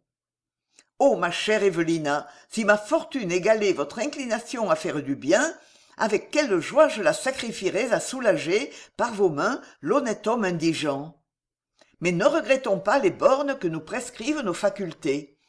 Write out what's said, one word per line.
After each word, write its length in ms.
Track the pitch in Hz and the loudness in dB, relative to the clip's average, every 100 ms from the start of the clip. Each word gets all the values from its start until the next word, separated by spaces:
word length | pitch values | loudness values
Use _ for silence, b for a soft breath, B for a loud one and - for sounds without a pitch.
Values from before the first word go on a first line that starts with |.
| _ _ _ _ _ _ _ b b - | _ _ _ _ _ _ _ b b 2
Oh, 180 | - 190 | 4 4
ma 140 | 175 | 0
chère 320 | 170 - 214 | -2 0 2
Evelina, 640 | 196 165 160 165 147 147 - B B | 2 2 0 0 0 -2 -4 B B
si 160 | - 208 | -2 2
ma 100 | 208 | 2
fortune 560 | 208 311 - 269 190 | 2 -2 -2 -6 -2
égalait 400 | 180 180 220 208 | 0 2 2 2
votre 280 | 165 143 - | 0 -2 -4
inclination 680 | 277 302 247 220 220 247 208 | -6 -6 -4 -6 -6 -4 0
à 80 | 156 | 0
faire 260 | 175 147 | -2 -4
du 140 | 135 131 | -4 -4
bien, 380 | 123 196 302 - b b b b | 0 2 2 -4 b b b b
avec 340 | 220 208 - | 0 -2 -2
quelle 300 | 302 294 185 | 0 2 0
joie 280 | 143 247 311 | 2 4 4
je 120 | 214 | 4
la 140 | 165 | 0
sacrifierais 800 | 160 254 262 233 - 185 180 247 | 0 -2 -4 -6 -4 -2 -2 0
à 80 | 185 | 0
soulager, 680 | - 262 240 160 139 202 277 B B - | -2 -2 2 2 2 0 -2 B B -4
par 160 | 233 | -4
vos 160 | 208 196 | 2 2
mains, 320 | 143 180 269 B B | 2 -2 -2 B B
l'honnête 460 | 139 254 247 202 208 | 0 0 0 -4 -2
homme 180 | 233 | 0
indigent. 760 | 190 175 160 156 151 139 156 - _ _ _ _ _ _ b b | 0 0 0 0 -2 -4 -6 -16 _ _ _ _ _ _ b b
Mais 120 | 175 | -2
ne 140 | 175 254 | 2 4
regrettons 540 | 320 - 262 247 190 | 4 2 0 0 -2
pas 180 | - 269 | 2 2
les 120 | 202 | 2
bornes 480 | - 165 269 285 269 | 4 2 4 0 -2
que 100 | 175 | -4
nous 120 | 160 | -4
prescrivent 600 | 156 220 240 - 220 302 | -6 -8 -8 -8 -4 -2
nos 120 | 220 | -2
facultés. 840 | 170 202 196 185 - 156 143 151 _ | -2 -2 -2 -8 -6 -4 -2 -4 _